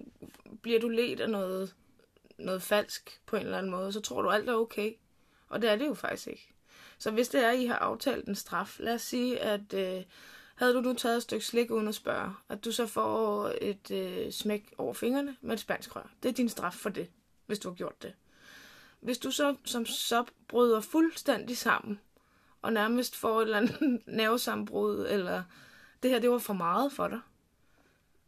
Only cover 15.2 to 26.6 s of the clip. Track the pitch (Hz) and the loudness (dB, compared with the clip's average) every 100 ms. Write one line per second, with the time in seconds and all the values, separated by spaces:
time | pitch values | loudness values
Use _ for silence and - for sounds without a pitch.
15.2 | 285 254 - 214 - 175 - - - - | -2 -6 -6 -6 -4 -6 -6 -12 -14 -4
16.2 | 247 254 233 - 175 - 214 180 175 _ | -2 2 0 0 -6 -4 -6 -6 -8 _
17.2 | _ _ - 208 - 175 175 - - - | _ _ -8 -6 -6 -8 -8 -8 -14 -14
18.2 | _ - - - - - - _ 233 254 | _ -20 -20 -20 -20 -20 -20 _ -4 -2
19.2 | 269 254 294 277 - 240 226 - - 233 | -2 2 2 0 -4 -4 -4 -4 0 0
20.2 | 240 - - 233 240 220 208 311 330 - | 0 -8 0 6 6 6 4 4 4 2
21.2 | - 247 - 247 226 - - 202 _ _ | 0 0 0 -2 2 0 0 -8 _ _
22.2 | _ _ _ _ - 226 214 240 240 - | _ _ _ _ -2 2 2 2 -2 -2
23.2 | 233 220 220 208 233 - 294 247 - 220 | 0 2 2 2 2 2 0 0 -2 0
24.2 | 220 240 233 214 208 208 208 202 196 208 | 2 2 0 -4 -4 -2 0 0 0 0
25.2 | 180 185 185 - - - - - 254 247 | 0 -4 -6 -16 -20 -20 -20 -2 2 4
26.2 | 240 240 233 196 | 4 2 0 -2